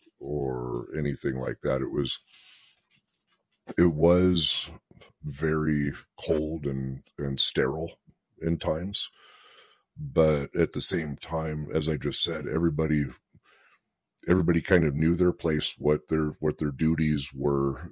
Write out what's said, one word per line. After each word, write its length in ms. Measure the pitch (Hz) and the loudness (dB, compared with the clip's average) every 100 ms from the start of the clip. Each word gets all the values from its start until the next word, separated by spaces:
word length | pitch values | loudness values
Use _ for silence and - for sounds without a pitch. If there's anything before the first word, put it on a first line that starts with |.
| - - | -18 -14
or 720 | 69 73 67 62 62 60 58 78 | -6 -4 -2 -4 -4 -6 -6 -2
anything 380 | 71 69 71 65 | -2 -2 -4 -4
like 240 | 64 58 | -6 -4
that. 180 | 71 67 | -2 -2
It 100 | 65 | -2
was, 280 | 62 69 - _ - - - - _ _ _ _ _ _ _ _ _ - - | -2 -2 -4 _ -20 -20 -20 -20 _ _ _ _ _ _ _ _ _ -6 4
it 140 | 87 | 4
was 760 | 76 85 90 92 87 78 - - - _ - - _ | 6 6 6 6 4 0 -2 -6 -14 _ -20 -20 _
very 680 | 76 69 78 78 78 76 71 - - - | -12 -4 -2 0 2 0 0 -6 -16 -10
cold 460 | - 80 78 80 71 | -2 -2 -2 -4 -4
and, 380 | 67 65 65 - - | -4 -6 -8 -12 -8
and 220 | 71 67 | -4 -2
sterile 600 | - 78 67 71 - - _ _ _ - | 0 2 0 -2 -8 -12 _ _ _ -6
in 160 | 82 82 | -2 0
times. 520 | 87 78 92 101 - _ - - - - - _ _ - | 0 -2 -4 -8 -8 _ -20 -20 -20 -20 -20 _ _ -12
But 600 | 73 80 78 73 69 85 | -4 2 4 4 0 0
at 180 | 80 | 0
the 80 | - | 0
same 360 | - 87 78 71 | 0 0 -2 -8
time, 500 | - 80 80 76 73 | -6 -4 -4 -6 -4
as 160 | 80 76 | -2 -2
I 100 | 76 | -2
just 260 | 71 - | -2 -4
said, 220 | - 78 71 | -4 -4 -2
everybody, 580 | 67 85 76 78 76 67 - _ _ _ _ _ _ _ _ _ _ - | 2 2 2 2 2 0 -6 _ _ _ _ _ _ _ _ _ _ 2
everybody 340 | 92 87 85 | 2 4 2
kind 220 | - 90 | 4 4
of 120 | 80 71 | 4 2
knew 200 | 80 87 | 2 4
their 180 | 90 | 2
place, 420 | 85 82 78 - - | 2 -2 -2 -4 -2
what 300 | 71 76 - | 0 0 0
their, 300 | 80 78 - | -2 -2 -2
what 180 | 76 76 | -4 -2
their 140 | 76 | -4
duties 580 | 65 80 78 78 73 69 67 | 0 0 2 0 0 -4 -4
were, 560 | 71 69 69 67 85 | -2 0 0 -2 -10